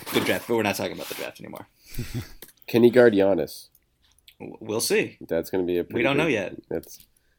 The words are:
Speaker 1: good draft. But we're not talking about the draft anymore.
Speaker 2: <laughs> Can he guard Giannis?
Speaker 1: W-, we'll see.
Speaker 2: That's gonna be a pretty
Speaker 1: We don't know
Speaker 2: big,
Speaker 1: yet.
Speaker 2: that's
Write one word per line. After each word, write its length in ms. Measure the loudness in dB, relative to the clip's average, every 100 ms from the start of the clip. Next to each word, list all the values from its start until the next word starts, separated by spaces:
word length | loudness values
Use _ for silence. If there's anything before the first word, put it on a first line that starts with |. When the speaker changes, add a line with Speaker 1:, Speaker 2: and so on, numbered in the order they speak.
| -4
Speaker 1:
good 140 | -2 0
draft. 240 | -2 0
But 60 | 0
we're 60 |
not 120 | 0 -2
talking 160 | -6
about 160 | -8 -12
the 80 | -10
draft 240 | -12 -12
anymore. 280 | -16 -16 -18 _ -12 -10 -8 -8
Speaker 2:
<laughs> 460 | -10 -16 -20 _ 0
Can 160 | 6
he 60 | 8
guard 240 | 8 6
Giannis? 560 | 6 4 2 -2 -8 -20 _ _ _ _ _ -20 _
Speaker 1:
W-, 160 | -16 -14
we'll 220 | -6 -4
see. 360 | 0 0 0 -6
Speaker 2:
That's 280 | -4 -4 -2
gonna 140 | -2
be 140 | 0 -2
a 80 | -2
pretty 100 | -2
Speaker 1:
We 40 |
don't 140 | 0 0
know 80 | 0
Speaker 2:
big, 80 |
Speaker 1:
yet. 220 | -2 -4 -10 -10
Speaker 2:
that's 300 | -10 -10 -18 -20 _ _